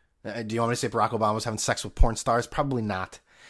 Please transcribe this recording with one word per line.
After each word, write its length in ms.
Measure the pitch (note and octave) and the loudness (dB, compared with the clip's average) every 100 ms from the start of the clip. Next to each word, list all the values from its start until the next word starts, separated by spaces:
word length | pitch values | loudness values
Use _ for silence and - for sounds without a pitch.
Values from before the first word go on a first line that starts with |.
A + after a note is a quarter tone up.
| _ _ | _ _
Uh, 200 | A2 A2 | -10 -8
do 100 | A2 | -4
you 80 | A2+ | 0
want 80 | A#2 | 0
me 60 | A#2+ | 0
to 40 | |
say 100 | A#2 | -2
Barack 200 | A#2 G#2+ | 0 0
Obama 240 | A2+ G#2+ | 2 0
was 120 | A2 A#2 | 0 -2
having 120 | A2 | -4
sex 260 | - A2+ | -2 -2
with 120 | G#2 - | 0 4
porn 200 | A#2+ A2 | 4 4
stars? 300 | - A#2 - | 0 0 0
Probably 380 | - C#3 B2 | -2 -2 -2
not. 360 | G#2+ F#2 F#2 - _ _ - | -2 -4 -8 -12 _ _ -20